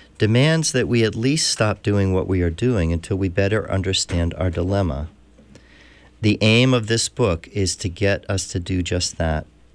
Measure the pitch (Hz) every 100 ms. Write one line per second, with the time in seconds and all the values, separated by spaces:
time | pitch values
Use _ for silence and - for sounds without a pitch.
0 | - - 107 117 147 160 156 131 113 120
1 | 110 113 127 156 - - 110 101 - 101
2 | 95 92 - 92 85 80 123 113 82 85
3 | - 95 95 87 98 107 - 95 95 95
4 | - 87 82 - 90 82 90 98 92 69
5 | 78 - - - - - - - - -
6 | - _ 107 101 107 113 131 127 107 113
7 | - - 117 82 - 104 92 - 98 85
8 | 98 98 - 95 - 92 87 92 87 85
9 | - - 82 76 - _ -